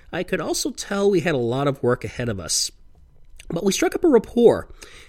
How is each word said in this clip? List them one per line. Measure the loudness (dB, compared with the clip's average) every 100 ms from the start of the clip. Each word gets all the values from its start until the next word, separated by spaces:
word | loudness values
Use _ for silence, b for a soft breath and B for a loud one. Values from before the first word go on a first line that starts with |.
| b
I | -10
could | -4 -4
also | -4 -4 -6
tell | -8 -6 0 2
we | 2
had | 2 0
a |
lot | 0 0 -2
of | 0
work | 0 0
ahead | -4 -6 -6
of | -6
us. | -4 -4 -4 -8 -20 -20 -20 -20 -20 -16 -8
But | -2
we | 0
struck | 0 0 0
up |
a | 4
rapport, | 4 2 4 6 6 -2 B B B